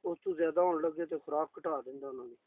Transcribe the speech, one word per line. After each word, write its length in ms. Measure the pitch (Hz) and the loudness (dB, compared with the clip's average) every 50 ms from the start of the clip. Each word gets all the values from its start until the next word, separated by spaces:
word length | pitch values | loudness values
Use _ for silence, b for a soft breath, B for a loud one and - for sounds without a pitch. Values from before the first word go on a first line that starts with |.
| - | -2
ਉਸ 140 | 180 170 - _ | -4 -6 -2 _
ਤੋਂ 100 | 196 175 | -2 2
ਜ਼ਿਆਦਾ 260 | 156 170 160 151 175 | 2 2 4 6 4
ਹੋਣ 200 | 180 180 170 160 | 4 6 4 4
ਲੱਗੇ 240 | 160 165 156 160 170 | 2 0 0 -2 -4
ਤੇ 120 | 151 165 | -4 -4
ਖੁਰਾਕ 420 | 151 - - 147 151 156 151 _ - | -6 -4 -2 0 0 0 0 _ -6
ਘਟਾ 220 | - 175 156 135 | -4 -2 -2 -2
ਦਿੰਦਾ 260 | 120 127 135 139 135 | -4 -8 -12 -10 -10
ਉਹਨਾਂ 180 | 139 131 131 123 | -8 -8 -10 -10
ਦੀ। 100 | 120 117 _ _ | -12 -16 _ _